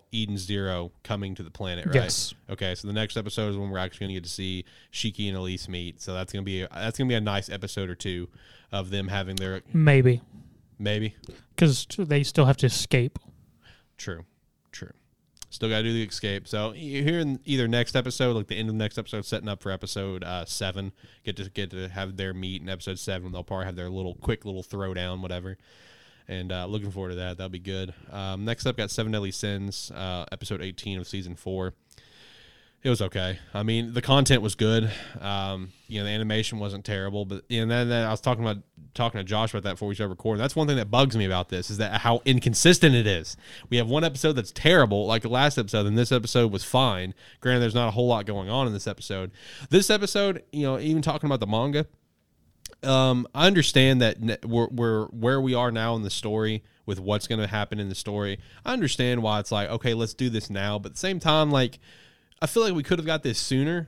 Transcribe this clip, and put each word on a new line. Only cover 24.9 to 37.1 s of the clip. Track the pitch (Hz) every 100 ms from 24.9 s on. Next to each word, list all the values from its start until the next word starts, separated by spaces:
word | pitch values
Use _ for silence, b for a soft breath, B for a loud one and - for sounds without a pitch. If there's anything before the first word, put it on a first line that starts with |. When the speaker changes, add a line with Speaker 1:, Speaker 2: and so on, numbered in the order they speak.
| 92 90 92
Speaker 1:
whatever. | 92 90 92 95 b b b b b b -
And, | 92 92
uh, | 90 90
looking | 107 101
forward | 95 92
to | 90
that. | 90 90
That'll | 92
be | 90
good. | 92 95 92 - -
Um, | 101 95 95 107
next | 117 131
up, | 123
got | 104
Seven | - 110
Deadly | 107 98
Sins, | - 104 101 98 - -
uh, | - 92 90 80
episode | 98 - 98
eighteen | 95 90 104 95
of | 87
season | 98 90 85
four. | 92 95 92 - b b b b b b b b b b
It | 131
was | 120
okay. | 95 98 92 92 -
I | 104
mean, | 107 113 117
the | 120
content | 131 139 135 127
was | 104 -
good. | 110 113 110 B B -
Um, | 98 101 98 95 95 - -
you | 107
know, | 104
the |
animation | 107 110 110 110 110
wasn't | 104 98 101
terrible, | 101 98